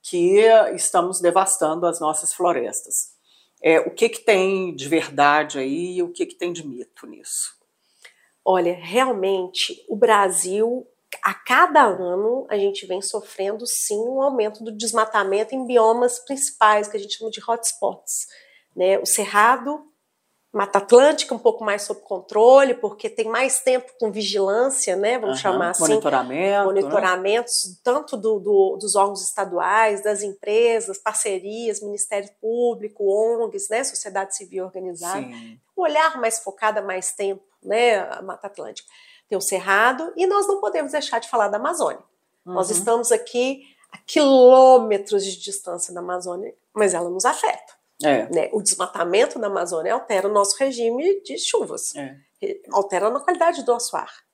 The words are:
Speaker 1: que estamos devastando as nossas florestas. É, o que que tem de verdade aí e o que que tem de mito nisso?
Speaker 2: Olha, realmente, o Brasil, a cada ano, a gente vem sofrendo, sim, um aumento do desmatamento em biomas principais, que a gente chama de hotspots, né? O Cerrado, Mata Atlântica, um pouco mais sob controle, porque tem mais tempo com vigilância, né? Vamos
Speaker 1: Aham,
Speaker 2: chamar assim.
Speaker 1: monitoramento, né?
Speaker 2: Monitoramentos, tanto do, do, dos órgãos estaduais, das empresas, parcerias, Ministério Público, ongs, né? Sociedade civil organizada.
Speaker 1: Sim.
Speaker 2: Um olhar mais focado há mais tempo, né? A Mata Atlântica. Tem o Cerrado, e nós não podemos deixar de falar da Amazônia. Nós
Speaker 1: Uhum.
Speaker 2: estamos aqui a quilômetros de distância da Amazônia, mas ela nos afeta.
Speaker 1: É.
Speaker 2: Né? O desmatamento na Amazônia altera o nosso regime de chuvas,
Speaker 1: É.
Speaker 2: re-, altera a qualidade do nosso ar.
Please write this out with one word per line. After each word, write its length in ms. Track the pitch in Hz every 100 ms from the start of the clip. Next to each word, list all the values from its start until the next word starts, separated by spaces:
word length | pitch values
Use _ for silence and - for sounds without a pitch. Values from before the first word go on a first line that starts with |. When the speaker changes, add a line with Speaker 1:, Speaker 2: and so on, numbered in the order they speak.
Speaker 1:
que 400 | - 180 175 196 220 226 214
estamos 460 | 180 - - 175 185
devastando 640 | 175 185 185 - 156 160 175
as 140 | 165
nossas 320 | 156 156 160
florestas. 800 | - 180 156 117 - - - - _ _ _ _ _
É, 180 | - 160
o 100 | -
que 180 | - 226
que 120 | 226
tem 540 | - 202 185 190 185
de 140 | 147 139
verdade 720 | 160 151 143 143 151 147 139
aí 380 | 131 147 180 180
e 40 |
o 80 | 175
que 140 | 175
que 100 | 180
tem 180 | - 175
de 120 | 175 151
mito 400 | 123 120 - 117
nisso? 480 | - - - - _ _ _ _ _ - _ _ _
Speaker 2:
Olha, 300 | - 185 170
realmente, 1080 | 175 165 202 262 220 185 190 180 - - - -
o 60 |
Brasil, 920 | 208 220 214 196 175 180 196 226 247 - _ _ -
a 120 | -
cada 480 | 196 - 254 349 302
ano, 640 | 247 185 180 180 214 254 -
a 80 | 208
gente 300 | 202 196 185
vem 160 | 185
sofrendo, 640 | 196 214 208 - 196 220 240
sim, 340 | - - 208 226
um 140 | 269
aumento 420 | 269 269 214 208
do 80 | 220
desmatamento 840 | 214 226 226 220 220 196 196 214
em 120 | 262 247
biomas 520 | 240 220 233 247 247
principais, 680 | - 269 - - 220 214 208
que 80 | 214
a 40 |
gente 180 | 202 -
chama 120 | 220
de 100 | 214 196
hotspots, 800 | 233 233 - 202 190 - - - - _ _ _
né? 240 | - 185 196
O 80 | -
Cerrado, 800 | - 196 202 220 247 240 302 - _ _ _ _ _ _
Mata 260 | 214 202 196
Atlântica, 560 | 196 240 277 302 -
um 40 | 233
pouco 260 | 240 220
mais 160 | 214 202
sob 180 | 208 214
controle, 720 | - 190 - 208 233 262 269
porque 340 | 240 208 208 220
tem 180 | 220 220
mais 340 | 226 262 -
tempo 300 | - 254 247 _
com 120 | 220
vigilância, 840 | 202 202 202 190 208 262 262 - 185
né? 220 | 202 254
Vamos 180 | 214 -
Speaker 1:
Aham, 40 | 202
Speaker 2:
chamar 180 | 185 175
assim. 120 | 180
Speaker 1:
monitoramento, 720 | 208 220 160 135 123 135 190 202
né? 60 |
Speaker 2:
Monitoramentos, 1160 | 196 196 190 202 185 185 190 220 240 - 196 180
tanto 360 | - 254 294 247
do, 200 | 214 214
do, 380 | 190 202 190 -
dos 160 | 208
órgãos 280 | 202 202 196
estaduais, 800 | 185 - 190 180 170 208 220 202
das 200 | 208 208
empresas, 760 | 202 196 - 214 233 226 214 190
parcerias, 840 | - 214 220 190 185 220 233 208
Ministério 480 | 208 208 - 202 202 _
Público, 640 | 220 233 240 220 214 _ 202
ongs, 600 | 196 220 233 226 196 -
né? 120 | 220
Sociedade 540 | 262 - 214 190 190 -
civil 280 | 185 185 185
organizada. 560 | 185 185 170 170 190
Speaker 1:
Sim. 360 | 254 240 226 226 _
Speaker 2:
Um 80 | -
olhar 380 | 349 302 320 285
mais 180 | 202 -
focado 400 | - 196 214 214
há 20 |
mais 300 | 196 185 185
tempo, 300 | - 196 196 _ _
né? 380 | 196 208 240 208
A 200 | 180 -
Mata 260 | 190 - 196
Atlântica. 400 | 202 107 - - _ - - _
Tem 80 | 196
o 20 |
Cerrado, 720 | 196 190 185 196 233 262 330 330
e 80 | 370
nós 200 | 403 403
não 140 | 392
podemos 320 | 415 339 285
deixar 260 | 302 277 233
de 120 | -
falar 180 | 240 208
da 80 | 208
Amazônia. 460 | 262 330 196 - _ _ _ _
Nós 240 | - 185 185
Speaker 1:
Uhum. 80 | 214
Speaker 2:
estamos 340 | 196 240 233
aqui 520 | 220 - 240 254 269 - _ _
a 60 | - _
quilômetros 1160 | - 285 269 247 262 262 254 220 202 202 208
de 160 | 190 180
distância 540 | - 196 - 175 -
da 60 | 180
Amazônia, 540 | 175 180 180 175 202 - _
mas 180 | 214 202
ela 160 | 175 175
nos 160 | 180
afeta. 560 | 233 311 453 - - _ _ _
Speaker 1:
É. 240 | 151 135 -
Speaker 2:
Né? 160 | 170 -
O 80 | -
desmatamento 800 | 196 - 180 196 175 185 262 -
na 80 | 214
Amazônia 480 | 190 175 175 175
altera 340 | 240 285 202 196
o 40 |
nosso 240 | 208 202 -
regime 600 | 269 240 233 240 339 403
de 160 | 370 -
chuvas, 560 | - 453 - - -
Speaker 1:
É. 220 | - 139 139 _ _
Speaker 2:
re-, 200 | 196 - -
altera 340 | 196 196 180 202
a 140 | 247
qualidade 420 | - 339 339 269
do 80 | 247
nosso 240 | - - 170
ar. 140 | - - _